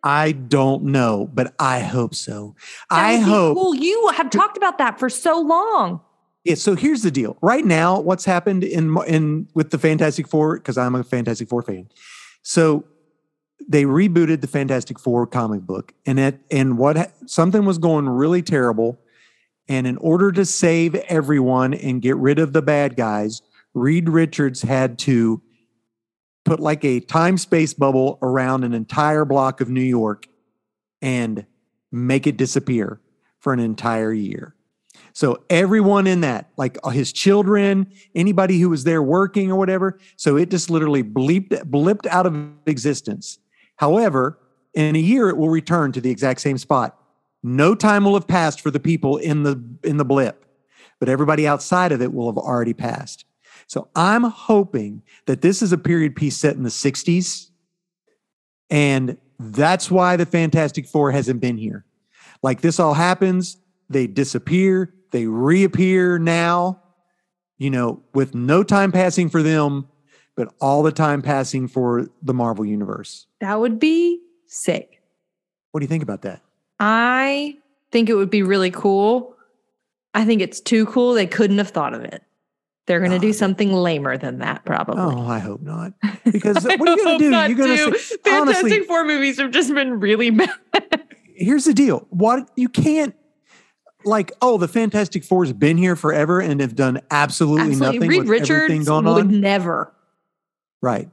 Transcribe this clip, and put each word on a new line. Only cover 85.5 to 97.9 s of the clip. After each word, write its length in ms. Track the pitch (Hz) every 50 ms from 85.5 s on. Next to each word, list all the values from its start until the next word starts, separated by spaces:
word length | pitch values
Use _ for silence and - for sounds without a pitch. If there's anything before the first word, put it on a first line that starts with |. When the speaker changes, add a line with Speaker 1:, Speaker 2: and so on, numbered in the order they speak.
| 101 113
Speaker 1:
not. 300 | 151 147 160 165 170 190 - _
Speaker 2:
<laughs> 40 | - 208 196 - _
Speaker 1:
Because 400 | 240 208 208 - 214 202 220 185
Speaker 2:
I 100 | - 381
Speaker 1:
what 120 | - 311 339
are 40 |
you 60 | 339 415
gonna 120 | 415 339
Speaker 2:
hope 80 | 330 320
Speaker 1:
do? 100 | 302 294
Speaker 2:
not, 180 | 262 330 - 202
Speaker 1:
You're 80 | 240 240
gonna 180 | 269 262 254
Speaker 2:
too. 200 | 302 302 - - 480
Speaker 1:
say, 180 | - - 466 - _
Speaker 2:
Fantastic 80 | 415 381 294 294 277 381 370 370
Speaker 1:
honestly, 160 | 330 415 415 381
Speaker 2:
Four 180 | - 339 330 330
movies 340 | 302 302 285 277 277 254 262
have 120 | 277 262
just 200 | 247 294 311 254
been 280 | 294 285 277 262 247 208
really 300 | 190 202 214 214 240 233
<laughs> 0 |
bad. 200 | 220 220 370 - - - _ _ - 392 - - - - - _ - _ _ _ _
Speaker 1:
here's 280 | 185 180 202 285 294 269
the 100 | 311 240
deal. 320 | 208 285 247 156 - - _
What, 380 | - 170 208 220 240 277 262 _ _
you 120 | - 247 247
can't, 460 | - - - 311 302 311 294 247 - _ _ _ _ _ _ _ _ - _ _ _ _ _ - _ _ _
like, 280 | 202 220 214 196 - - _
"Oh, 160 | 247 254 233 190
the 100 | 175 165
Fantastic 540 | 170 233 226 214 - 208 208 - - 175 -
Four's 280 | - 185 185 180 139
been 240 | 127 101 147 147 165 170
here 160 | 180 185 175
forever 440 | - - 151 147 151 147 156 175 185
and 200 | 185 165 143 139
have 140 | 139 123 113
done 260 | 127 135 131 127 131 _ _
absolutely 640 | 151 143 147 147 - - 165 147 151 156 160 151
Speaker 2:
Absolutely. 260 | 139 135 135 131